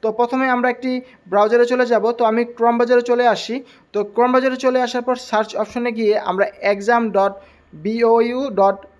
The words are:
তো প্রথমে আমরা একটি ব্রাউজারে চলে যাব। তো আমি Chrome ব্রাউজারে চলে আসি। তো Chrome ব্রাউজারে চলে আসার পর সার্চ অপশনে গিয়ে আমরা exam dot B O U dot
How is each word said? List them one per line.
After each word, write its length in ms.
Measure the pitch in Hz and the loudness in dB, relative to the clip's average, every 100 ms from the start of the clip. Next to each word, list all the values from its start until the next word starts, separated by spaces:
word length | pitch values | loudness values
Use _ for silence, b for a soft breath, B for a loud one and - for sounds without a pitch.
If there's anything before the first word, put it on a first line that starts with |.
তো 100 | 220 | -4
প্রথমে 380 | 220 240 262 262 | -2 -2 0 -2
আমরা 200 | 247 254 | 0 -2
একটি 320 | 247 254 254 254 B - | -2 -4 -6 -8 B -4
ব্রাউজারে 380 | 202 208 233 240 | 2 4 4 2
চলে 200 | 254 247 | 2 2
যাব। 260 | 233 214 | 2 0
তো 140 | 233 233 | 0 0
আমি 160 | 226 | 0
Chrome 320 | 240 233 233 | -2 0 0
ব্রাউজারে 280 | 233 240 247 | 2 2 2
চলে 260 | 240 240 247 | 2 2 2
আসি। 360 | 202 - 240 269 B B | 0 -4 -10 -10 B B
তো 80 | - | -6
Chrome 260 | 202 220 240 | -4 0 2
ব্রাউজারে 280 | 254 262 254 | 2 0 0
চলে 260 | 262 254 | 0 0
আসার 200 | 247 247 | -2 -4
পর 140 | 247 247 | -4 -6
সার্চ 400 | - 214 214 - | -2 -4 -2 -4
অপশনে 360 | 214 247 240 | -6 -4 -6
গিয়ে 280 | 226 220 214 | -2 0 0
আমরা 260 | - 185 196 - 196 | -2 -2 -2 -2 -4
exam 300 | 202 202 240 233 | -2 0 0 2
dot 220 | 196 196 196 B B B 156 | 0 0 -2 B B B -10
B 200 | 165 226 | -6 0
O 180 | 233 233 | 2 4
U 280 | 233 247 277 | 2 -2 -4
dot 260 | 202 196 196 - | 2 2 0 -10